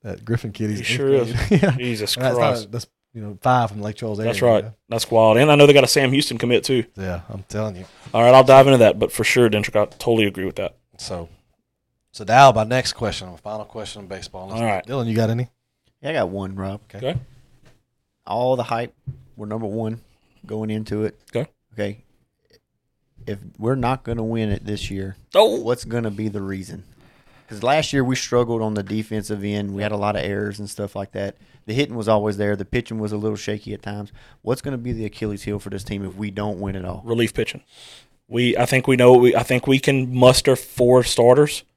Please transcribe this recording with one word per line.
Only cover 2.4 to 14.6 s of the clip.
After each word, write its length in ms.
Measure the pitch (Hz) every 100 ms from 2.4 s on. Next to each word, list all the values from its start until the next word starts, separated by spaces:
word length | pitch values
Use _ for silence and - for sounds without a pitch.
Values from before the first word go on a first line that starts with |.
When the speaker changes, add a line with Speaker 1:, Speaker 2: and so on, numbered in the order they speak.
| 113 117
Speaker 1:
not, 80 | 101
that's, 140 | 117 - _ _
you 60 | 117
know, 160 | 104 98
five 280 | - 127 113
from 100 | 104
Lake 140 | 104
Charles 240 | 101 113 104
Speaker 2:
That's 240 | 113 101
Speaker 1:
area, 120 | 120
Speaker 2:
right. 100 | 110
Speaker 1:
yeah. 60 | 107 - _
Speaker 2:
That's 200 | 113 -
wild. 280 | 113 110 113
And 160 | 151
I 20 |
know 120 | 147 143
they 40 |
got 100 | 143
a 20 | 127
Sam 240 | 147 131
Houston 260 | 135 147 117
commit, 260 | 123 120
too. 200 | - 127 - -
Speaker 1:
Yeah, 240 | 95 87 -
I'm 160 | 101
telling 320 | - 107 107 90
you. 80 | 92 _ -
Speaker 2:
All 100 | 110
right, 120 | 120
I'll 80 | 131
dive 240 | 127 135 135
into 120 | 131
that. 200 | 107 107
But 140 | 110
for 100 | -
sure, 260 | 110 127 120
Dentrick, 260 | 104 107 107
I 40 |
totally 400 | 104 - - 113 104
agree 200 | 98 92
with 100 | -
that. 180 | 95 _ _ -
Speaker 1:
So, 300 | - 90 85 _ _ _ _ _ _ _ _
so 140 | -
now 260 | 110 123 139
my 140 | 113
next 300 | 107 127 -
question, 360 | - 107 90 92
my 60 | 85
final 300 | 104 107 104
question 360 | 113 101 107
on 60 | 95
baseball. 400 | 95 - 92 95
Let's 120 | 110